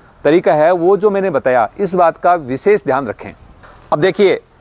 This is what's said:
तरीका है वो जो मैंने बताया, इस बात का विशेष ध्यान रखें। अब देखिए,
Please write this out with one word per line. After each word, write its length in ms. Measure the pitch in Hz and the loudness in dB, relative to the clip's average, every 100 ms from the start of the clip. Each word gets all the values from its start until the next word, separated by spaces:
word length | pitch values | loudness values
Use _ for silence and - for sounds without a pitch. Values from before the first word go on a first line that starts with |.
| _ _ | _ _
तरीका 300 | 143 170 - | 0 2 2
है 180 | 151 156 | 2 2
वो 240 | 180 170 202 | 2 2 2
जो 140 | 208 | 0
मैंने 200 | 196 190 | 0 -2
बताया, 400 | 143 131 127 107 - | -2 0 0 0 -4
इस 160 | 196 | -4
बात 220 | 180 170 160 | 0 0 0
का 180 | 175 | 0
विशेष 500 | 175 131 131 196 208 | 0 -2 -4 0 0
ध्यान 220 | - 131 127 | 0 -4 -4
रखें। 260 | 101 101 - - - - - - | -10 -14 -20 -20 -20 -20 -18 -6
अब 80 | 160 | -2
देखिए, 400 | 185 - 196 135 _ _ | -2 2 0 0 _ _